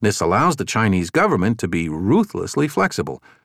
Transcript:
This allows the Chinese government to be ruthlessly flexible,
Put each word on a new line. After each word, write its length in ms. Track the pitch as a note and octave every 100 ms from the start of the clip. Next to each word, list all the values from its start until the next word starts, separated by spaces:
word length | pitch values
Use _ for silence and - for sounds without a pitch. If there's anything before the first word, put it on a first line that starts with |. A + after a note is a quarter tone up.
This 220 | G#2+ G2
allows 340 | E2+ F#2+ E3 D3
the 80 |
Chinese 460 | F#2+ A2 A2 F#2+ E2+
government 480 | D#3+ G#3 C#3 F#2+ A#2
to 100 | F#2+
be 220 | E2+ E2
ruthlessly 760 | D#2 F#2+ E3+ A#3 F#2 F2+ - D3+
flexible, 560 | E3 F#3+ - D2+ C2 _ _